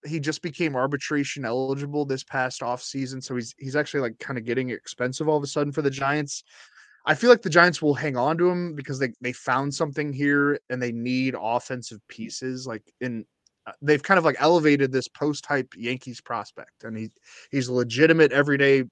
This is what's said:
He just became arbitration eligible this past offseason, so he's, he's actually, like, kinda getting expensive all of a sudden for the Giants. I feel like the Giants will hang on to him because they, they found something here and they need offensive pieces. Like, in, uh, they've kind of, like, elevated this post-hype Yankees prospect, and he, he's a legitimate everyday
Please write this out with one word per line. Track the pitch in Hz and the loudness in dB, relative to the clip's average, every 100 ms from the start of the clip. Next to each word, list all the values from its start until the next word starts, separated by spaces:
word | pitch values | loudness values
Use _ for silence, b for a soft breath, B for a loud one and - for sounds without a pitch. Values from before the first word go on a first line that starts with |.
He | 147 160 | -6 -6
just | 147 151 | -4 -6
became | 175 143 165 | -8 -4 -2
arbitration | 135 135 143 - 147 139 - | 0 -2 -2 -2 -2 -2 -4
eligible | 127 123 131 139 143 147 | -4 -2 -2 -4 -4 -4
this | 143 135 | -2 -4
past | - 135 127 - | -4 -4 -4 -4
offseason, | 120 123 - 139 131 131 | -6 -6 -8 -8 -8 -10
so | 127 123 | -8 -8
he's, | 117 - | -8 -10
he's | 135 139 | -4 -2
actually, | 147 147 | -2 -2
like, | 123 110 | -4 -6
kinda | - 131 | -8 -8
getting | 113 120 127 | -2 -2 -2
expensive | 113 - - 127 131 156 | -6 -10 -6 -4 -2 0
all | 151 | 0
of | |
a | 143 | 0
sudden | - 147 | -4 -2
for | 143 | 0
the | 143 | -2
Giants. | 135 135 147 143 - - B B B B B - | 0 -2 -2 -4 -8 -16 B B B B B -2
I | |
feel | 151 240 | 2 6
like | 233 | 6
the | 196 | 6
Giants | 160 175 165 | 6 6 6
will | 151 | 0
hang | 131 151 127 | 0 0 0
on | 131 165 | 0 2
to | 180 | 2
him | 180 175 | 0 -4
because | 147 139 135 | -8 -8 -4
they, | 135 110 | -4 -4
they | 123 | -8
found | 123 - 127 143 | -6 -2 0 0
something | 139 151 143 147 | -4 -4 -4 -6
here | 139 143 143 143 143 _ | -2 0 2 2 0 _
and | 127 | -4
they | 123 | -4
need | 117 120 127 131 120 | -4 -4 -2 -2 -2
offensive | 104 120 - 127 117 107 _ | -2 -2 -4 -10 -10 -18 _
pieces. | - 110 - 131 127 127 | -14 -12 -10 -8 -8 -10
Like, | 110 _ _ | -12 _ _
in, | 123 117 107 _ _ _ - | -8 -8 -10 _ _ _ -20
uh, | - | -10
they've | 143 147 | 0 0
kind | 143 190 | 4 4
of, | |
like, | 160 135 | 4 2
elevated | 151 175 151 143 135 | 4 6 6 4 2
this | 131 123 | 0 -4
post-hype | - 147 143 - 143 131 - | -4 -4 -4 -4 -4 -4 -8
Yankees | 117 127 131 113 | -6 -6 -10 -16
prospect, | - 117 101 - - _ | -10 -10 -10 -16 -20 _
and | 113 110 | -12 -10
he, | 110 _ B B B | -10 _ B B B
he's | 143 123 | -4 0
a | |
legitimate | 123 120 117 160 165 156 | 0 0 4 6 8 6
everyday | 135 143 143 139 139 120 | 6 2 4 6 4 2